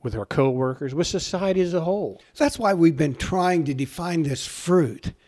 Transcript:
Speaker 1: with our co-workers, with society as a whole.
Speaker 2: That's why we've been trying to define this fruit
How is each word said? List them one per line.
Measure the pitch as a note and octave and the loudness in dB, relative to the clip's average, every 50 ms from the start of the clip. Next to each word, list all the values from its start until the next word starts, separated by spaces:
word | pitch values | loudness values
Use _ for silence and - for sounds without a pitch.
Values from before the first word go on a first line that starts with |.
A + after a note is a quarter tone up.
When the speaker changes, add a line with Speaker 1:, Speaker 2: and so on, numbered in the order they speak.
| - | -8
Speaker 1:
with | B2 G#2 | -6 -6
our | A2+ G2+ | -6 -6
co-workers, | - - - C3+ C3+ B2+ B2+ C3 C3 C3 - D3 C3+ C3 | -4 0 2 2 2 2 0 0 -2 -2 -4 -6 -6 -2
with | D3+ E3+ | -2 -2
society | - - F#3+ - - - F3+ F#3+ G3 F#3+ F#3 | -2 -2 -4 -4 -4 -4 -2 0 0 2 2
as | F#3 F3 E3+ | 0 0 0
a | F3+ D#3+ | -2 0
whole. | E3+ F#3+ G#3 F#3+ A#2+ F#2+ - - _ _ | 0 -2 -2 -2 -6 -8 -10 -18 _ _
Speaker 2:
That's | - D4+ C#4+ - - | 0 0 0 0 0
why | A#3 G3+ G3 | 0 2 4
we've | F3+ E3 E3 D#3 | 6 6 6 6
been | C3 D#3 D3 C3 | 4 2 0 0
trying | - - - - F#3 F3 F3+ F3+ F3 D#3 | -2 -4 -2 0 2 2 2 2 2 2
to | C#3 C#3 | 0 -2
define | B2+ C#3 C3 - - F3 F3 F3 E3+ D#3+ | -2 -4 -6 -6 -6 -6 -2 0 0 0
this | C#3+ C3+ B2+ - | 0 -2 -4 -6
fruit | - - - - E3+ F3 F#3 E3 B2+ A2+ - - - - - _ | -8 -10 -6 0 2 4 4 4 4 0 -6 -8 -10 -10 -10 _